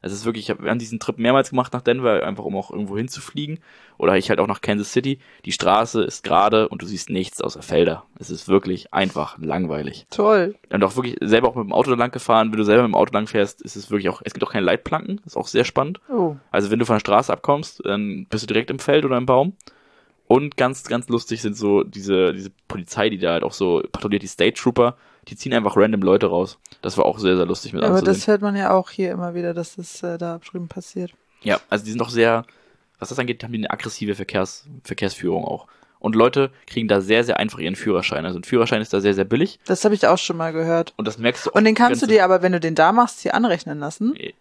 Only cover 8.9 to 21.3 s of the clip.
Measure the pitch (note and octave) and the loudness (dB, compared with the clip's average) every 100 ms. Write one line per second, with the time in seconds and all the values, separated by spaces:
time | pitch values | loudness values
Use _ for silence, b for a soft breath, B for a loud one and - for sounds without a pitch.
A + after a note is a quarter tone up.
8.9 | - F#2+ - D2+ - D#2 F2 F2 D2+ - | -2 -2 -2 -8 -8 -4 -4 -2 -4 -6
9.9 | - _ - G#3 G#3+ F3 - _ - G2 | -12 _ 0 2 4 2 -6 _ 0 0
10.9 | A2 B2+ - F#2+ A2 B2 B2 G#2 - A#2+ | 0 -6 -4 2 4 4 0 -2 0 2
11.9 | B2 A#2+ B2+ - A2+ A2 G#2+ G#2 A2 A#2+ | 2 0 -4 2 4 4 2 4 6 6
12.9 | - G#2 G#2 G#2+ A2 G2 - - G#2 - | 2 2 0 -2 -2 -2 -4 -16 -16 -6
13.9 | G#2 F#2+ - - - - A2 F2+ G2 - | -2 -2 -4 -10 -6 -4 0 0 0 -2
14.9 | D#3+ - G3+ - - - A#2+ B2 - C#3 | -8 -6 -12 -10 -8 -2 0 0 -2 -4
15.9 | F#3 _ B3 F3 C#3+ _ F#2+ G2+ A2 A#2+ | -6 _ -2 -2 -2 _ -2 0 0 2
16.9 | A2 - G2+ C3+ - - C#3+ - - - | 0 4 2 2 -4 0 0 -2 -8 -4
17.9 | G2+ G#2 F#2+ F#2+ A2 G#2 G#2+ B2+ C3+ - | -4 -4 -8 -6 -8 -2 -2 -2 -6 2
18.9 | C#3+ C3+ B2 B2+ C3 D#3+ - b b b | 2 2 -2 2 2 2 -4 b b b
19.9 | b b b _ B2+ D3 - B2+ C3+ - | b b b _ 4 4 0 -2 -2 -6
20.9 | A#2+ A#2 A#2 - | -6 -2 -4 -2